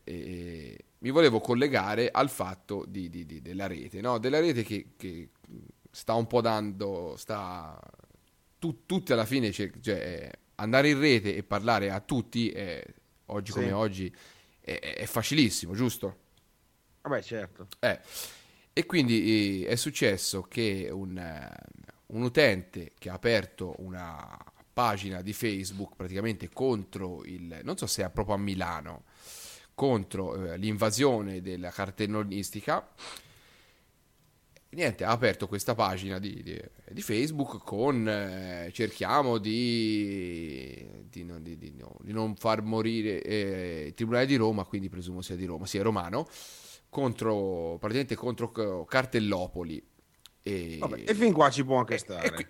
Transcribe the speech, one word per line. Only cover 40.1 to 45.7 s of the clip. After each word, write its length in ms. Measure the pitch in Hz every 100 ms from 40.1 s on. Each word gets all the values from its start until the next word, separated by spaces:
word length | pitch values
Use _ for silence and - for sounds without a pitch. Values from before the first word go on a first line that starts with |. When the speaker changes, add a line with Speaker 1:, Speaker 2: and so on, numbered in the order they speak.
| 98 90 85 80 65 65 64 53 50 52
Speaker 1:
di 160 | -
non, 180 | 85 85
di, 160 | 80 80
di 140 | 78 67
no, 200 | 55 -
di 120 | 92
non 240 | 107 110 104
far 260 | 113 110
morire, 600 | 107 110 110 113 107 92
eh, 600 | - 107 98 95 90 82 76
il 60 |
Tribunale 320 | - 113 120 135
di 100 | 139
Roma", 280 | 110 107
quindi 240 | 95 101 95
presumo 340 | 90 87 90
sia 140 | 92 90
di 80 |
Roma, 220 | 90 80
sì, 120 | 98